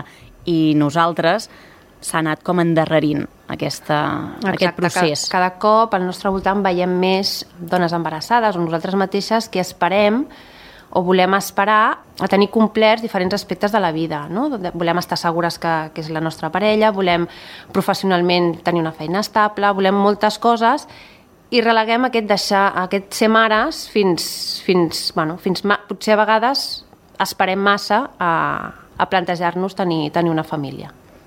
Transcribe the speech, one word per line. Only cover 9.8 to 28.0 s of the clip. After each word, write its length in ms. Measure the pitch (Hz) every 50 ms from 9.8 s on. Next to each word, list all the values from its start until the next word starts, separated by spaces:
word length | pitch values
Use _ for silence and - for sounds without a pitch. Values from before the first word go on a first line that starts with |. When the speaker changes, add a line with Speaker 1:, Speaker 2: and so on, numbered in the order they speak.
| 180 175 185 202 208 208 214 247 294 - - - - - - - - - - - - - -
Speaker 2:
o 60 | -
volem 320 | 180 175 190 190 185 185 196 196
esperar 640 | 196 - - - 196 202 214 214 220 247 302 - - - - -
a 60 | 180 190
tenir 220 | - 196 202 196 -
complerts 480 | 226 220 208 - 226 214 214 220 226
diferents 320 | 226 233 - 196 180 185 196
aspectes 400 | 202 - - 185 - - 202 208
de 80 | 220
la 140 | 190 170 156
vida, 300 | 160 165 160 160 147 147 156
no? 220 | 170 202 277 302 277 214 180 175 165
Volem 240 | 170 175 170 170 175
estar 160 | 175 - 180
segures 400 | 160 - 175 165 170 170 170 160
que, 140 | - - 170 165 160 156 156 156
que 80 | - 160
és 60 | 156 160
la 80 | 156
nostra 300 | 160 160 156 - - 156 156
parella, 380 | 185 202 214 214 214 214 220 208
volem 320 | 196 190 180 175 170 170 170 - - - - - - - - -
professionalment 840 | 196 180 - 196 - - 190 185 175 175 180 175 175 175 170 165 165
tenir 220 | - 175 175 170 160
una 100 | 160 156
feina 300 | - 156 156 170 196 214
estable, 460 | - - 220 208 214 208 - 202 202 202
volem 240 | 190 196 190 196
moltes 400 | 202 196 202 208 202 - 214 208
coses 480 | - - 233 233 226 226 226 262 294 - - - - - - - - _ _ _ _ _ _
i 140 | - 240 226
releguem 400 | 226 226 226 220 220 226 240 262
aquest 240 | 254 247 233 214 202
deixar, 380 | 208 185 - - 202 196 196 196 - - 185
aquest 340 | 180 - 196 190 - -
ser 140 | - 240 214 220
mares 540 | 220 226 220 214 214 233 311 320 - - -
fins, 720 | - 220 202 190 170 156 - - - - - - - - -
fins, 340 | - 185 180 170 160 - - - - -
bueno, 220 | 185 160 156 165 185
fins 240 | - 202 180 - -
ma-, 160 | 202 202 - - -
potser 240 | 214 - - 214 214
a 80 | 202
vegades 460 | 214 202 220 220 220 247 277 277 - - - - - - - - _ _ - - 196
esperem 400 | - - - 196 185 185 196 196
massa 380 | 202 202 202 - - 208 220